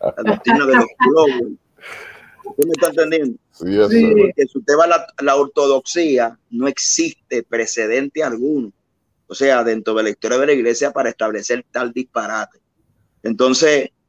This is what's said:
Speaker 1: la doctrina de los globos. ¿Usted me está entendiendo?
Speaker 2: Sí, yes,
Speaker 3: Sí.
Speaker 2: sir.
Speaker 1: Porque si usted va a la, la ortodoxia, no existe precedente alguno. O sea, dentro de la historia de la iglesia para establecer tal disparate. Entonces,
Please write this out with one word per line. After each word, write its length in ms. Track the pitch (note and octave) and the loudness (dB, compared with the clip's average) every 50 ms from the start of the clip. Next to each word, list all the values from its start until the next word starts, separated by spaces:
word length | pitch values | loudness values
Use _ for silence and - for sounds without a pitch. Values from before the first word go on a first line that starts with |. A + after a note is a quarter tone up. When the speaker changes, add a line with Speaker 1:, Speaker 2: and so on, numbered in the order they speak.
Speaker 1:
la 220 | - - - - A2+ | -6 -6 -6 -4 -2
doctrina 420 | G#3+ - A3 - B3 A#3 - - | -2 -2 -2 0 0 0 2 2
de 80 | C3+ - | 4 4
los 120 | A#3+ A3+ - - - - | 2 2 0 -2 0 2
globos. 460 | - C#3+ D#3+ D#3 C#3+ C3 B2 A#2 - - - _ _ _ _ - - - - - - - - - - _ _ - | 4 4 4 4 4 2 -2 -4 -6 -10 -16 _ _ _ _ -20 -20 -18 -18 -18 -20 -20 -20 -20 -20 _ _ -18
¿Usted 200 | G4+ - - - | -10 -2 -2 0
me 80 | E3+ - | 0 0
está 160 | C4 - E3 | 0 0 0
entendiendo? 500 | C#3 D#3+ D#3 D#3 D#3+ D#3+ D3 B2+ A2+ - _ _ _ | 2 0 0 2 2 0 0 -2 -6 -8 _ _ _
Speaker 2:
Sí, 140 | - - | -10 -6
yes, 220 | - G3 G#3 G#3+ G#3 | -2 2 2 2 4
Speaker 3:
Sí. 100 | A3+ A#3 | 6 4
Speaker 2:
sir. 160 | - A3+ A3 G#3 | 6 6 6 6
Speaker 1:
Porque 280 | G3+ F3+ - - C#3 | 4 4 2 0 -2
si 120 | B2+ - C3+ | -2 -2 -8
usted 160 | A2 - D3 D3+ | -2 0 2 4
va 60 | E3 | 4
a 40 | E3+ | 4
la, 180 | E3+ E3+ E3 - - - | 4 0 -2 -4 -10 -4
la 160 | C#3+ C#3+ C#3 | -2 0 2
ortodoxia, 1000 | C#3+ C#3+ C3+ - D3+ C#3+ C#3 C#3 C3 - - - F3 E3+ D#3 C3+ B2 A#2 A2+ A#2 _ _ - | 2 0 0 0 0 2 2 2 0 0 -2 -2 -2 0 2 2 2 0 0 -4 _ _ -10
no 160 | A#2 A#2 B2+ | -6 -4 -4
existe 760 | C#3 B2+ - - - - - E3 E3 D#3+ _ _ - C3 A#2+ A2+ | -4 -4 -4 -4 -4 -2 -2 -2 -4 -6 _ _ -6 -6 -6 -6
precedente 800 | - - A2+ A2+ G#2+ - A#2+ A2 G#2+ A#2 C3 C#3+ C#3+ - D#3 D#3 | -4 -4 -4 -4 -4 -4 -4 -4 -2 -2 -2 -2 -4 -4 -4 -4
alguno. 480 | C3+ A#2 A2 B2+ D3 D3+ C#3+ A#2+ G2+ - _ _ _ _ _ _ _ _ _ _ | -4 -4 -4 -4 -2 -2 -2 -4 -6 -12 _ _ _ _ _ _ _ _ _ _
O 80 | - G2+ | -14 -6
sea, 280 | - C3+ C#3 C3 A#2+ A#2 | -2 2 2 2 2 2
dentro 320 | A#2 A2 A2 G#2+ A2 A2 | 0 -2 -2 -2 -2 -2
de 100 | A2 G#2+ | 0 0
la 60 | G#2+ | -2
historia 280 | G2+ - - A2 B2 B2+ | -4 -4 -4 -2 0 0
de 80 | C#3 | 2
la 60 | D3 D3 | 2 2
iglesia 380 | C3 A2+ A#2+ A#2 A2 C#3 C#3 - | 2 2 0 0 0 -2 -4 -2
para 180 | - B2+ A#2 | -2 -4 -4
establecer 540 | A2 - A2 A2 G#2+ G#2 G2 - B2 B2 B2 _ | -4 -4 -4 -4 -4 -6 -6 -6 -6 -6 -6 _
tal 220 | - B2 B2+ A#2+ A#2+ | -8 -6 -6 -6 -6
disparate. 680 | B2+ B2+ _ - A#2 G#2+ G#2 A2 A2 G#2 - _ _ _ _ _ _ _ _ _ _ _ _ _ _ - | -8 -8 _ -6 -8 -6 -6 -6 -8 -8 -10 _ _ _ _ _ _ _ _ _ _ _ _ _ _ -6
Entonces, 680 | A2+ A2+ G2+ B2+ C3 C3 B2+ D#3+ D3+ D3+ C#3+ C3 - _ _ _ | -6 -2 0 2 2 2 4 4 4 4 2 0 -4 _ _ _